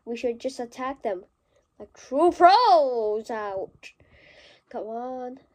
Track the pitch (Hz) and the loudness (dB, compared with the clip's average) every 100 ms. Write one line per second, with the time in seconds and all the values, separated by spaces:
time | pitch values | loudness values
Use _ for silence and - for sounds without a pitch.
0 | - 233 247 233 262 269 240 - 262 285 | -14 -6 -6 -6 -8 -10 -14 -10 -10 -8
1 | 233 185 202 _ _ _ _ _ 214 _ | -8 -8 -10 _ _ _ _ _ -20 _
2 | - 262 349 330 349 415 494 349 277 240 | -8 0 0 6 6 8 6 4 4 -2
3 | 214 214 226 226 208 190 - _ - _ | -2 -4 -6 -8 -8 -8 -10 _ -20 _
4 | _ _ _ - - _ _ 240 208 226 | _ _ _ -20 -20 _ _ -12 -10 -10
5 | 247 254 254 262 _ | -10 -10 -12 -16 _